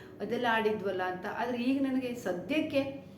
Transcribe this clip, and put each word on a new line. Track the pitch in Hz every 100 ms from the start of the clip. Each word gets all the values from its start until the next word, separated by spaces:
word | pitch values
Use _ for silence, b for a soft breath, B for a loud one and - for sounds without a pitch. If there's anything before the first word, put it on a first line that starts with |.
| B B
ಅದೆಲ್ಲ | 202 240 240
ಆಡಿದ್ವಲ್ಲ" | 226 214 214 196 185
ಅಂತ. | 185 180 208
ಆದ್ರೆ | - 240 240
ಈಗ | 247 277
ನನಗೆ | 269 254 247 240
ಸದ್ಯಕ್ಕೆ | 196 180 - 311 311 277 269 - B